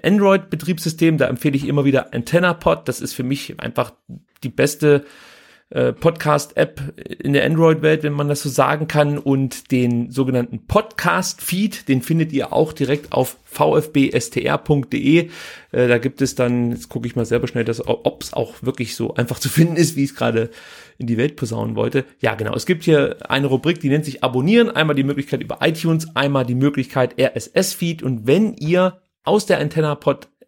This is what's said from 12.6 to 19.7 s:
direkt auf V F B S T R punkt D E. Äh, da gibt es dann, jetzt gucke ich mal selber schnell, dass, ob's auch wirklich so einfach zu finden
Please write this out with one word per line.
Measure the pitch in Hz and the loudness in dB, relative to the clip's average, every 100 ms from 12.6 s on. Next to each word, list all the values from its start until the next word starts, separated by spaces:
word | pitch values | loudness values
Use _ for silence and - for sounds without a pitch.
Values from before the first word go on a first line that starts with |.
| 156 | 0
direkt | - 131 143 - | 0 -2 -2 -2
auf | - 127 - | -2 -2 -4
V | - - 151 156 | -10 -2 2 2
F | 156 | 2
B | 143 135 | 2 2
S | - - | 0 -2
T | - | -4
R | - 147 | -2 -2
punkt | - 147 131 | 0 0 0
D | - | -2
E. | 135 160 160 - - - - | 2 2 2 -6 -18 -20 -6
Äh, | 127 123 | 0 2
da | 120 | 2
gibt | 131 - | 0 -2
es | 135 | -2
dann, | - 123 120 120 | 0 0 0 0
jetzt | 120 - | -4 -8
gucke | 131 117 | -8 -6
ich | 123 | -4
mal | 113 | 0
selber | 117 120 | 0 0
schnell, | 123 117 | -4 -4
dass, | 113 120 | -4 -2
ob's | 117 127 - - | -2 -2 -4 -8
auch | - 123 - | -6 -6 -6
wirklich | 117 - 120 - | -6 -6 -6 -6
so | 113 | -4
einfach | - 123 120 | -2 -2 -2
zu | - | -2
finden | - 165 | 2 2